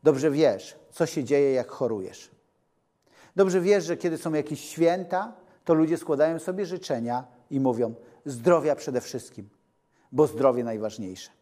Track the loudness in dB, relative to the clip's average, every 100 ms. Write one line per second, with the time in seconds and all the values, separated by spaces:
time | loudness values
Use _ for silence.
0 | 4 4 2 4 2 2 -6 -20 _ -4
1 | -4 -2 0 2 4 2 -2 -4 -4 -4
2 | -8 -14 -20 _ _ _ _ _ _ _
3 | _ _ -18 2 2 4 2 2 2 -4
4 | -2 -4 -4 -4 -4 -8 -10 0 2 2
5 | -2 -6 -6 -12 _ _ 2 2 4 0
6 | -2 0 2 0 -6 -6 -6 -8 -6 -4
7 | -2 -4 -6 _ _ 0 0 2 -2 -4
8 | -18 -16 -12 -2 4 4 4 -2 -2 -6
9 | -6 -12 -12 -18 -20 _ _ _ _ _
10 | _ 2 2 4 2 2 -2 -4 -6 -8
11 | -12 -12 -16 _